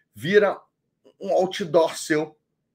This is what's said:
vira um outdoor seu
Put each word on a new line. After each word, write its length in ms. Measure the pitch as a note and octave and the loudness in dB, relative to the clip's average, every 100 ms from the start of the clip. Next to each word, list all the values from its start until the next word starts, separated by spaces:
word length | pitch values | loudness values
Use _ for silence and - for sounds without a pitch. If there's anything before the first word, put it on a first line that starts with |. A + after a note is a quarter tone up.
| _ | _
vira 460 | - C#3 G3+ G3 - _ _ _ _ _ - | -10 2 4 4 -2 _ _ _ _ _ -14
um 120 | G3 | -2
outdoor 640 | E3 F#3 - F3 D3 B2+ - | 0 0 -4 0 2 2 -2
seu 380 | - D3+ D#3 _ _ _ _ | -4 -4 -4 _ _ _ _